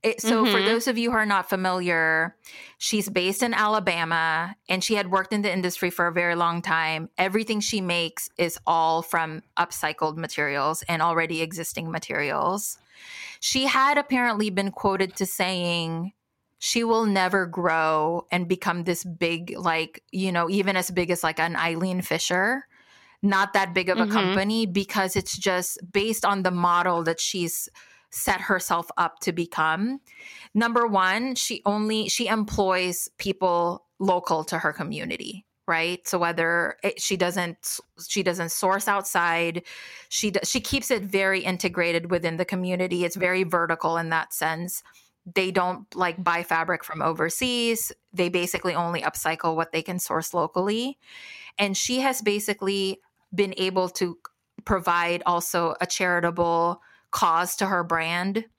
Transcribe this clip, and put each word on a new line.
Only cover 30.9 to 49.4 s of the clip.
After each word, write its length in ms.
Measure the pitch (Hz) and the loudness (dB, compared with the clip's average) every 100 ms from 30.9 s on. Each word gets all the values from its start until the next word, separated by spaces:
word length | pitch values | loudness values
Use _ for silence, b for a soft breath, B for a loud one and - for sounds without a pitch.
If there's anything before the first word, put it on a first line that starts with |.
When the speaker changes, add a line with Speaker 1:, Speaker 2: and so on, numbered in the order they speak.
| 196 185 202 254 | 4 4 2 0
Speaker 1:
she 300 | 247 - 220 202 | -2 -4 -2 0
only, 420 | 208 214 220 208 | 0 0 0 0
she 200 | - 226 | -2 0
employs 840 | 220 214 - 190 185 180 180 - _ | 0 0 2 2 4 2 -2 -8 _
people 680 | 196 185 185 175 170 180 _ _ | -4 0 2 4 2 -2 _ _
local 460 | 190 180 175 160 | 2 2 2 -2
to 160 | 156 165 | 0 -2
her 120 | 165 | -2
community, 760 | 147 147 151 165 165 - 190 _ _ - | -2 -6 -6 -6 -8 -10 -14 _ _ -2
right? 400 | 165 165 175 - | 0 0 -4 -4
So 120 | 185 | 0
whether 580 | 170 170 165 170 165 - | 0 2 2 2 0 -2
it, 180 | 202 - | -4 -4
she 160 | - 190 | -4 0
doesn't, 600 | 180 185 175 170 - - - - - | 0 0 -4 -6 -8 -8 -12 -18 -6
she 140 | 208 | -2
doesn't 300 | 185 175 165 | 0 -2 -4
source 360 | - 185 196 202 | 0 0 0 2
outside, 760 | 202 - 190 170 170 170 165 B B B B B | 0 0 0 2 2 0 -2 B B B B B
she 200 | - 214 | -2 0
d-, 120 | 190 | 0
she 180 | - 254 | 0 -2
keeps 300 | 208 269 - | 0 -2 0
it 100 | 233 | -2
very 400 | 190 196 190 190 | 0 0 2 0
integrated 680 | - 180 196 175 170 170 170 | -2 -2 -2 0 0 0 0
within 260 | 175 170 165 | -2 0 -2
the 80 | 175 | -2
community. 580 | 190 180 180 185 175 | -2 -2 -2 0 0
It's 120 | 175 180 | -2 0
very 260 | 180 185 | 0 2
vertical 560 | 185 175 170 165 160 165 | 2 0 0 0 0 0
in 120 | 165 | 0
that 220 | 160 - | -2 -2
sense. 520 | - 160 160 175 - b b b _ - | -4 -2 -2 -6 -8 b b b _ -4
They 160 | 185 185 | -2 0
don't, 380 | 185 180 180 208 - | 2 0 -2 -10 -2
like, 280 | 180 170 | -2 0
buy 200 | 180 170 | 0 0
fabric 400 | 170 165 165 165 | 0 0 0 -2
from 180 | - 156 | -4 -2
overseas. 880 | 147 160 160 - 254 240 233 220 - - _ | -2 0 -2 0 0 0 0 0 -4 -8 _
They 160 | 185 175 | 0 2
basically 460 | 175 175 180 185 160 | 2 0 -2 -2 0
only 260 | 170 170 | -2 -2
upcycle 540 | 151 - 160 160 | -4 -2 -4 -2